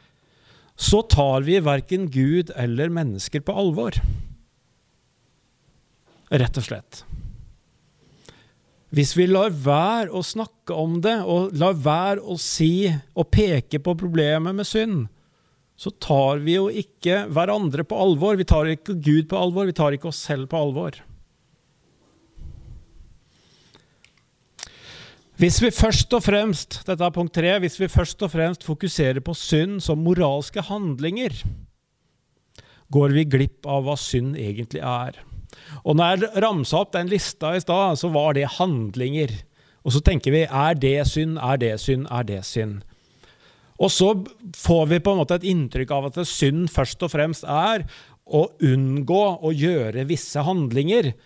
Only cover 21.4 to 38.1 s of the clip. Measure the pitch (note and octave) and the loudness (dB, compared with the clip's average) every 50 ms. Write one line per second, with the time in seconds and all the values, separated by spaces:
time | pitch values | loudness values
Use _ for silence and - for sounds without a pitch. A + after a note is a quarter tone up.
21.4 | _ _ _ _ _ _ _ _ _ _ _ _ _ _ _ _ _ _ _ - | _ _ _ _ _ _ _ _ _ _ _ _ _ _ _ _ _ _ _ -18
22.4 | - - - - - - - - - _ - - - - - _ _ _ _ _ | -18 -16 -18 -18 -20 -20 -20 -20 -20 _ -20 -20 -20 -20 -20 _ _ _ _ _
23.4 | _ _ _ _ _ _ _ _ _ _ _ _ _ _ _ _ _ _ _ _ | _ _ _ _ _ _ _ _ _ _ _ _ _ _ _ _ _ _ _ _
24.4 | _ _ _ - - - - - - - - - - - - _ _ _ - - | _ _ _ -18 -18 -18 -18 -20 -20 -20 -20 -20 -20 -20 -20 _ _ _ 0 2
25.4 | F3 F3+ - - A#3+ A#3 - - A3 A3 - - - - B3 A3+ - G#3 G3+ G#3 | 2 4 4 4 2 2 4 4 4 4 4 4 2 2 2 2 4 4 2 4
26.4 | A3 G#3+ E3 - - - - - - F#3+ F#3 D#3+ F3 F3 D#3 F3 F3 D#3+ - E3+ | 2 2 -2 -4 -6 -10 -14 -10 -6 -4 -2 0 0 0 0 0 -2 -2 0 0
27.4 | D#3+ F3 G3 G3+ F3+ D#3+ - - F#3+ E3 - F3+ F3 - - - G3+ D#3 - D#3+ | 2 2 2 2 0 -2 -2 -2 -2 0 2 2 2 0 -2 -4 -4 -2 0 0
28.4 | D#3+ E3+ F3 - - - D3+ - G3 E3 - - C#3+ C3 C3 C3+ B2+ E3+ D#3+ - | 0 0 -2 -4 -6 -6 -6 -4 -4 -4 0 0 0 0 0 -2 -4 -6 -8 -6
29.4 | - - D#3 D3+ E3+ G3 - F#3 - D#3+ D3 D#3 E3 E3+ F3+ F3 E3 C#3 C#3 D3 | -2 0 2 2 2 0 -2 -4 -2 -2 0 0 2 2 2 4 2 2 0 -2
30.4 | C#3+ - - G3+ - - G3+ G#3 G3 D#3+ C3+ B2 D3 E3+ G3 A#3+ B3+ F#3+ - - | -4 -6 -8 -8 -6 -6 -6 -4 -4 -4 -4 -4 -4 -4 -4 -4 -4 -6 -6 -6
31.4 | - - - - - - _ _ _ _ _ _ _ _ _ _ _ _ _ _ | -6 -8 -8 -10 -16 -20 _ _ _ _ _ _ _ _ _ _ _ _ _ _
32.4 | _ _ _ - - _ _ _ _ - C#3 C#3+ C#3+ C#3+ C#3 D#3 D#3+ D3 C3 C3+ | _ _ _ -20 -20 _ _ _ _ 0 2 4 4 4 4 2 2 4 2 2
33.4 | C#3 C3 - _ - C#3+ C#3 C#3 C3 C#3 D3 C#3 - - - B2 B2 C3+ D3 C3+ | 2 0 -4 _ -6 -4 -4 -2 -2 -2 -4 -6 -4 -2 -2 -2 -2 -2 -6 -6
34.4 | G#2+ G#2 G#2 A2+ A#2 - - - C3 B2+ B2 A#2+ B2+ C3 - - - - - - | -6 -6 -6 -8 -8 -10 -10 -8 -6 -4 -4 -4 -6 -8 -12 -14 -18 -18 -16 -16
35.4 | - - - - - - D3 C#3 - - D3 D#3+ E3+ F3 F#3+ F3+ A3 G#3+ A3 F#3+ | -16 -18 -20 -20 -20 -20 -18 -6 -2 2 2 4 4 4 2 0 0 -2 0 2
36.4 | A3 A3 G3+ D#3 B2 - D3+ F3 G3+ - - F3 F3 F3+ G#3 F3+ - - - - | 2 2 2 0 -2 0 0 0 0 0 -2 -4 -2 0 -2 -2 -2 -4 -6 -6
37.4 | D#3 D#3 F3+ F#3 - - E3+ F#3+ G3 F3+ D3+ - F3 F3 | -4 -4 -2 -2 -2 0 0 2 2 2 0 0 -2 0